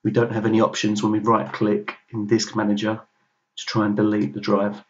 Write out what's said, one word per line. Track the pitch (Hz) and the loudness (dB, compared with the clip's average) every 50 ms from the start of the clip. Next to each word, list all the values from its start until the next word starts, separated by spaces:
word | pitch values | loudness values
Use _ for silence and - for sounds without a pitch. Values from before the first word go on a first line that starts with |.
| _ | _
we | 107 | 0
don't | 104 120 120 117 | 2 2 2 2
have | - 113 104 | 0 -2 0
any | 113 110 110 | 2 4 4
options | 110 - - - - 107 104 104 | 2 2 0 -2 -2 -2 0 0
when | - 107 | 0 0
we | 107 107 | 0 0
right | 104 117 113 110 104 - | 2 2 2 2 0 -4
click | - - 110 107 104 104 - - - - _ _ | -4 -2 0 0 0 0 -2 -8 -14 -14 _ _
in | 120 110 104 104 | -8 -6 0 2
Disk | 117 110 - - - | 2 2 2 -2 -2
Manager | 110 107 104 104 101 110 107 107 107 - _ _ _ _ _ _ _ _ _ _ | -2 0 0 0 0 0 -4 -4 -6 -10 _ _ _ _ _ _ _ _ _ _
to | - - | -14 -12
try | - - 117 107 | -4 -2 0 0
and | 104 104 | 2 2
delete | 107 107 107 107 107 104 - - | 2 2 2 2 0 0 -2 -4
the | 107 | -6
drive. | 101 110 101 98 101 104 104 - - | -2 0 0 2 0 -2 -4 -8 -18